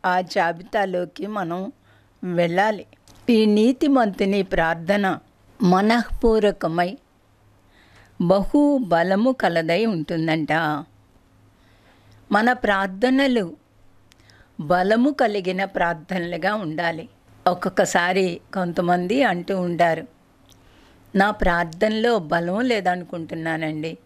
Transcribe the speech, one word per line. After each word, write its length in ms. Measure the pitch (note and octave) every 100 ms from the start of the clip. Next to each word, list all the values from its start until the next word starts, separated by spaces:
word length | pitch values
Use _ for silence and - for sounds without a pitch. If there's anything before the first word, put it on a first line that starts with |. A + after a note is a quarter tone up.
ఆ 160 | F#3 F3+
జాబితాలోకి 1040 | F3+ G3+ E3+ E3+ F#3+ A3 G3 F3+ E3+ - F#3+
మనం 460 | G#3+ E3+ F3 G3 - _ _ _ _
వెళ్ళాలి. 640 | F3+ E3+ F3 F3 G#3+ G#3 - _ _ - -
ఈ 160 | A3+ A3
నీతిమంతుని 960 | G#3 A3+ B3+ D4+ C4+ A3 F#3 G3 G3+
ప్రార్థన 760 | F#3+ F#3+ E3 E3+ E3 G3+ G3 D#3+ _ _ _ _
మనఃపూర్వకమై 1400 | F#3 F#3 G#3+ A#3+ A3+ - A#3 A3 G3+ G3+ E3+ E3+ F3+ B3 _ _ _ _ _ _ _ _ _ - _ _
బహు 580 | F3 F#3+ F#3+ D4 D4 C#4
బలము 540 | G3+ E3 F3 F#3+ A#3+
కలదై 540 | B3+ F#3+ E3+ E3 E3+ A3+
ఉంటుందంట. 680 | F3+ D3 E3+ D#3+ D#3+ D3 D#3 D#3 D3 - _ _ _ _ _ _ _ _ _ _ _ _ - _
మన 200 | G#3 A#3
ప్రార్థనలు 1040 | B3 G#3+ G3 G3 F#3+ A#3 C4 C#4 A#3+ E3+ - _ _ - _ _ _ _ _ _ -
బలము 500 | D3+ F3 F#3 A3 C4+
కలిగిన 540 | C#4+ A#3+ G#3 F#3 F#3
ప్రార్థనలుగా 920 | F#3+ F#3+ E3+ E3 - F#3 E3+ E3+ F3+
ఉండాలి. 540 | G#3+ E3+ D#3+ E3+ D#3+ - _ _ - -
ఒక్కొక్కసారి 920 | F3+ F#3+ - F3+ F#3 F3 F#3 F#3 E3+ _
కొంతమంది 680 | G3 F3 E3 F3 F3 F3+ B3
అంటూ 380 | B3 F3 F3 F#3+
ఉంటారు, 460 | F3 E3+ E3+ D#3+ - _ _ _ _ - _ _ _ _ _ F#3+
"నా 140 | G3+
ప్రార్థనలో 880 | G#3 F#3 E3+ E3+ E3+ G#3+ A3 A#3 A3+
బలం 420 | D3+ E3+ E3+ G3
లేదనుకుంటున్నానండి" 1400 | B3+ A3 F#3 F3+ F3 F3 D#3 E3 D#3+ D#3+ D#3+ D#3 D#3+ E3+